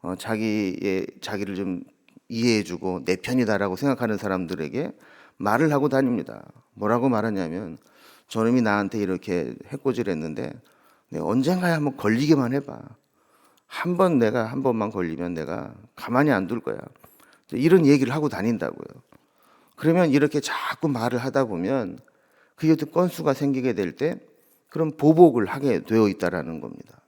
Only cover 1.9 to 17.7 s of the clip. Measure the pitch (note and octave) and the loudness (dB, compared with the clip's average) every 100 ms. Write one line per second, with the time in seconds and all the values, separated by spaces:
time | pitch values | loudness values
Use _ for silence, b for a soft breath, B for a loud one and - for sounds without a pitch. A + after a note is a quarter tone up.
1.9 | _ _ - _ A2+ A#2+ G#2+ G2 F2 F#2 | _ _ -20 _ -2 2 2 0 -6 -6
2.9 | F2+ C2+ F#2 - B2+ A2+ G2+ G2 F#2 C#3 | -4 -2 -2 0 0 2 0 0 -2 -2
3.9 | B2 A#2+ G#2 G#2 F#2 E2+ F2+ D2+ A#2+ D#3+ | 0 -2 -4 -2 -4 -4 -6 -6 -6 -8
4.9 | - B B B B G2+ A2+ D#3 C#3+ C#3 | -12 B B B B 0 2 2 2 2
5.9 | C3+ C3+ A#2 C#2+ G#1+ G1+ - _ - G#2 | 2 0 -2 -6 -14 -18 -20 _ -6 0
6.9 | A#2+ C3 A#2 A2+ G2+ E2+ F2 F#2+ D#2 b | 2 2 0 0 -4 -4 -6 -10 -14 b
7.9 | b b b b A2+ A2+ B2+ A2 G#2 G2 | b b b b 0 2 4 2 2 0
8.9 | A2+ F#2+ F#2 - F2+ C2 - - C#3+ C#3 | -2 -2 -4 -2 -4 -4 -10 -14 -4 -2
9.9 | A#2 G#2+ E2 D#2+ D#2 B2 B2 b b b | -2 -4 -4 -6 -8 -10 -12 b b b
10.9 | b b D#2+ D#2 A#2 C3+ F#3 F3+ E3 D3 | b b -6 -2 0 0 0 0 0 -2
11.9 | - G#2 A2+ D3 D3+ A#2+ C3+ C#3 - - | -2 0 0 4 2 2 -2 -4 -16 -18
12.9 | - _ b b b b b b - F3 | -20 _ b b b b b b -8 -4
13.9 | F3 F#3 D3 A2 A#2+ A2+ C3+ C3 A2+ G#2 | 2 4 6 4 2 -2 -2 0 0 -2
14.9 | G#2 F2 D#2+ F2 E2+ D2 E2+ - - - | -2 -4 -4 -6 -6 -6 -8 -10 -16 -20
15.9 | - - A#2+ D3+ A2 F2+ A2+ - G#1 - | -16 -2 2 2 2 -2 -6 -6 -8 -12
16.9 | _ b b b b _ - D3+ | _ b b b b _ 0 4